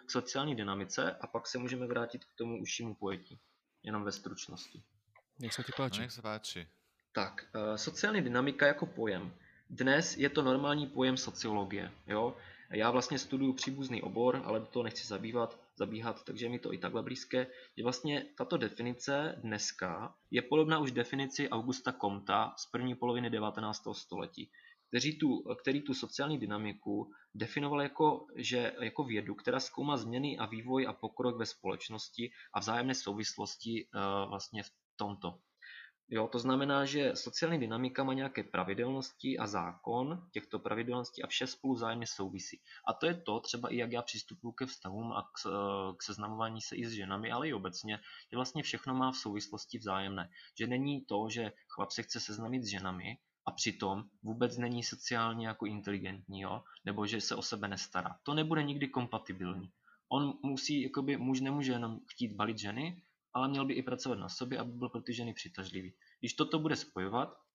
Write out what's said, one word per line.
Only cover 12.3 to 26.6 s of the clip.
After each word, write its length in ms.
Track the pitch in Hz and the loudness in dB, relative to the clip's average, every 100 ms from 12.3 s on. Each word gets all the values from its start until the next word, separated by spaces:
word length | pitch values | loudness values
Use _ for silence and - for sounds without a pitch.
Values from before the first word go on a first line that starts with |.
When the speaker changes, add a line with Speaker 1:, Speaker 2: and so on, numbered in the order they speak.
| 131 - - - | -2 -16 -18 -4
Speaker 1:
Já 200 | 107 113 | 4 6
vlastně 280 | 127 120 135 | 6 4 -2
studuju 340 | - 135 135 | 0 4 4
příbuzný 500 | 131 - 135 131 117 | 2 -2 -2 -2 -2
obor, 400 | - 95 123 127 | 0 4 6 4
ale 160 | - 110 | 2 0
do 60 | 110 | 0
toho 160 | 123 | -2
nechci 240 | 113 - - | 0 -4 -4
zabývat, 520 | 98 110 120 117 - - - | -4 0 0 0 -4 -20 -4
zabíhat, 480 | 101 110 113 110 | -2 0 -4 -4
takže 220 | - 107 117 | -8 -4 -2
je 40 | |
mi 80 | 120 | -2
to 140 | - | -4
i 60 | 92 | -2
takhle 240 | 90 95 | 0 -2
blízké, 440 | 85 - - 127 127 - - - | -2 -6 0 0 0 -6 -14 -2
že 60 | |
vlastně 440 | 120 127 151 147 - - | 0 0 0 0 -2 -6
tato 200 | 131 170 | 0 2
definice 840 | 113 - 120 120 - 143 156 - | 0 0 -2 -2 0 2 0 -4
dneska 720 | 113 107 - - 92 87 110 - _ | -2 -2 -2 -2 -2 -2 -6 -10 _
je 120 | 120 | 0
podobná 360 | - 151 156 160 | 6 6 6 4
už 140 | 139 | 4
definici 560 | 120 120 135 135 - 139 | 2 2 0 -2 0 0
Augusta 440 | 117 123 120 127 | 2 0 0 0
Comta 640 | 127 101 98 98 101 107 - | 0 0 0 2 4 2 -2
z 100 | - | -4
první 240 | 120 127 | -2 -2
poloviny 360 | 123 120 120 120 | 0 0 2 2
devatenáctého 640 | 110 107 104 107 107 104 | 2 0 0 -2 -4 -6
století, 560 | 104 - 101 - - - - - - _ | -8 -6 -6 -6 -8 -14 -16 -20 -20 _
kteří 300 | 123 139 151 | 0 2 4
tu, 260 | 151 120 - 110 | 4 4 0 -2
který 220 | - 143 | 2 2
tu 120 | 143 | 0
sociální 440 | 175 113 - 143 147 | -4 -4 -2 0 0
dynamiku 720 | 104 104 | 0 -2